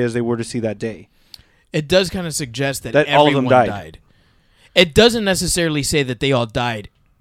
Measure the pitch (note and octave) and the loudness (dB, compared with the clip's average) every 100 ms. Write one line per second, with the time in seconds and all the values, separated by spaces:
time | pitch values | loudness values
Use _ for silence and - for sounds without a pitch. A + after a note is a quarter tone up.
0 | B2 A#2+ A#2 A#2 A2+ B2 A2 G2+ A2+ F#2 | 0 -2 -2 -4 -4 -6 -6 -6 -10 -12
1 | - _ _ - _ _ _ D#3 D3 F#3 | -20 _ _ -20 _ _ _ -6 0 0
2 | F3+ G3 E3+ D3 C#3 A2+ C#3 C3 A#2+ C#3 | 0 -4 -6 -6 -8 -4 -4 -4 -2 0
3 | D3 C#3+ D3 C#3+ B2 B2+ A2 G2+ D#2+ E2 | 4 4 4 4 4 4 2 -2 -12 -20
4 | _ _ _ _ _ _ _ F3 F3+ E3+ | _ _ _ _ _ _ _ 2 4 6
5 | A#3 A#3 G3 F3 F3 F3+ E3 D3+ C3+ D3+ | 4 4 -2 -2 -2 -2 0 -2 -2 -2
6 | B2+ A#2+ C#3 C3 A#2 B2+ A#2+ A2+ G2+ _ | -2 -2 0 0 -2 -4 -4 -6 -12 _
7 | _ _ | _ _